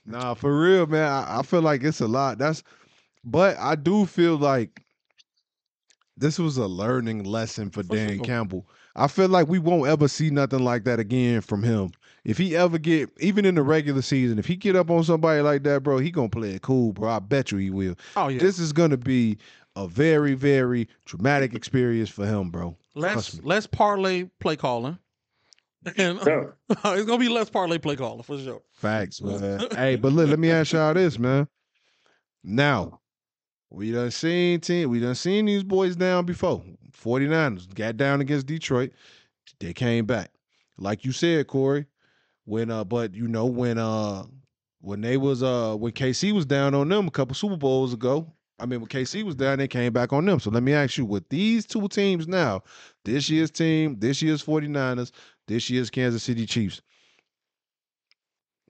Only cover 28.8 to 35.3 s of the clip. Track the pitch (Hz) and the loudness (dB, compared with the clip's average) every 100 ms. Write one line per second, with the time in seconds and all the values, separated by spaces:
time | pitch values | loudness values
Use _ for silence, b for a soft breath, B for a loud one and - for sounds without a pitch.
28.8 | 107 110 95 - 101 101 98 98 113 - | -2 -2 -4 -6 -6 -4 -4 -4 -4 -2
29.8 | 131 123 131 156 156 156 165 165 151 160 | 0 2 2 4 4 4 2 2 2 2
30.8 | 156 165 180 113 123 135 151 _ _ _ | 2 2 2 2 0 2 0 _ _ _
31.8 | _ _ _ _ _ _ 90 113 143 120 | _ _ _ _ _ _ -6 0 2 2
32.8 | 82 - _ _ _ _ _ _ _ - | -2 -10 _ _ _ _ _ _ _ -10
33.8 | 110 120 120 - 160 175 175 175 - 175 | -6 -4 -4 -4 -2 2 2 0 0 0
34.8 | 147 120 120 127 175 | 0 0 -2 -2 0